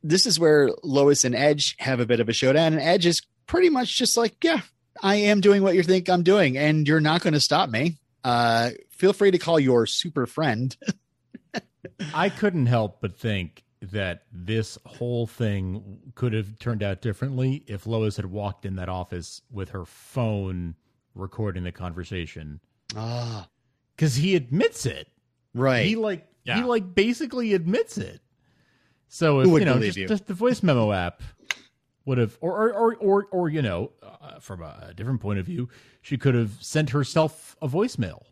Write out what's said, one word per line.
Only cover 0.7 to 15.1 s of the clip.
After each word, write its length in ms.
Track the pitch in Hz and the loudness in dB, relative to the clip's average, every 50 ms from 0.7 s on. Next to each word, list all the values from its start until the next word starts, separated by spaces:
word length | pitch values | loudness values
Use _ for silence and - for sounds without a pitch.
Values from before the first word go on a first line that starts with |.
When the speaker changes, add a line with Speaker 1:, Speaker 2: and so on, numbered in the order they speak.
| - - - | 0 -4 -6
Speaker 1:
Lois 400 | - 135 143 139 143 143 143 - | 0 2 4 6 6 6 4 2
and 120 | 127 120 | 0 0
Edge 400 | 120 139 151 151 147 139 - - - | 2 2 2 2 2 -2 -4 -4 -4
have 200 | - 135 131 123 | -4 -2 0 0
a 60 | 120 | 0
bit 140 | 107 120 117 | 0 2 0
of 80 | 117 | 2
a 60 | 110 113 | 0 0
showdown, 400 | - - 131 135 151 165 160 156 | 0 2 2 4 4 4 2 0
and 80 | 156 | 0
Edge 240 | 135 160 175 202 170 | 2 2 2 4 2
is 160 | 175 170 - - _ _ _ _ | 2 0 0 -6 _ _ _ _
pretty 220 | - - 349 370 349 | -4 0 2 4 4
much 260 | 311 254 247 - - | 4 2 -2 -2 -2
just 200 | - 262 208 - | -2 0 0 0
like, 260 | 233 233 220 - _ - | 0 0 -2 -2 _ 0
"Yeah, 180 | 330 330 240 - - _ _ _ _ _ - | 0 0 0 -2 -8 _ _ _ _ _ -2
I 140 | - 196 202 | 0 2 2
am 240 | 208 208 208 208 202 | 4 4 4 2 4
doing 240 | 185 202 202 202 196 | 6 6 6 6 4
what 120 | 196 175 | 4 4
you 80 | 190 175 | 2 4
think 260 | 160 185 185 180 190 | 4 2 2 2 2
I'm 140 | 180 175 175 | 0 2 4
doing, 340 | 175 196 208 180 139 127 | 4 4 4 4 2 2
and 300 | 131 147 151 156 156 151 | 0 0 2 2 2 2
you're 120 | 143 156 160 | 2 2 2
not 220 | 151 151 156 175 | 4 2 0 2
gonna 180 | - 175 151 143 | 2 2 2 2
stop 300 | - - 147 160 180 - | 2 2 2 2 2 0
me. 280 | 113 110 139 175 160 - _ _ _ _ _ | 0 -2 -2 -2 -4 -6 _ _ _ _ _
Uh, 480 | 127 123 120 120 117 117 113 117 123 113 - - _ | 0 0 2 2 2 2 2 0 -2 -4 -10 -18 _
feel 240 | - - - 190 202 | -6 0 2 2 2
free 180 | - 202 196 | 4 4 4
to 60 | 185 | 4
call 220 | 175 - 160 170 160 | 2 2 2 2 4
your 260 | 139 131 127 120 113 | 4 6 4 4 4
super 400 | - - - - 175 151 147 123 | 2 -2 -4 -4 -4 -4 -4 -4
friend." 500 | 117 - - 160 147 110 110 127 131 - _ | -4 -4 -2 -2 0 0 -2 -4 -6 -6 _
<laughs> 1300 | - - - _ _ _ _ _ _ _ _ - _ _ - 240 _ _ _ _ _ - _ _ 196 147 147 | -6 -6 -6 _ _ _ _ _ _ _ _ -20 _ _ -10 -10 _ _ _ _ _ -20 _ _ -12 -6 -2
Speaker 2:
I 160 | 151 175 202 | 0 -2 -2
couldn't 360 | 190 - 214 208 180 165 131 | -2 0 -2 -2 0 2 2
help 340 | 120 123 117 110 101 - _ | 2 2 2 0 -2 -6 _
but 140 | - 101 92 | -10 -10 -10
think 460 | _ - 117 107 98 90 78 _ _ _ _ _ _ | _ -4 -4 -2 -2 -4 -6 _ _ _ _ _ _
that 420 | - 92 95 107 98 92 87 - _ _ | -16 -10 -6 -6 -4 -4 -6 -10 _ _
this 460 | - 87 87 90 110 113 107 - - - _ | -18 -14 -6 -4 -2 -2 -2 -4 -10 -20 _
whole 420 | - - - 120 120 | -20 -12 -8 -6 -4